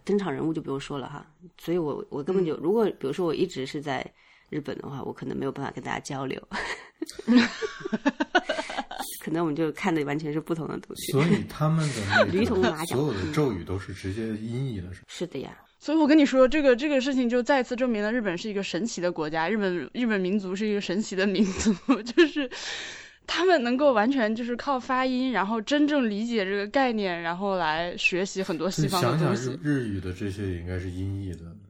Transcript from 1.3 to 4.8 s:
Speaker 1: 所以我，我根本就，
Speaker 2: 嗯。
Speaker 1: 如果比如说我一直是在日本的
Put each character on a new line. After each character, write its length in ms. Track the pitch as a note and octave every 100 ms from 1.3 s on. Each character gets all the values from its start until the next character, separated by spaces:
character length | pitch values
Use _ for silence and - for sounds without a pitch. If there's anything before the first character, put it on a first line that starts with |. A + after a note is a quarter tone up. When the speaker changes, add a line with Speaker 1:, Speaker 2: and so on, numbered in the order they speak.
| _ F3+ -
Speaker 1:
所 160 | -
以 40 | F3
我， 260 | D#3 A2+ -
我 140 | C#3
根 100 | D3
本 120 | F#3+ E3
就， 100 | C#3
Speaker 2:
嗯。 40 |
Speaker 1:
如 80 | D#3+
果 140 | A3 G3+
比 140 | - C3
如 60 |
说 140 | D3+ E3+
我 100 | -
一 100 | F3+
直 200 | C3 C3+
是 160 | D3+
在 280 | D3 B2+ - - _ _ _
日 120 | D3+
本 160 | C#3+
的 120 | -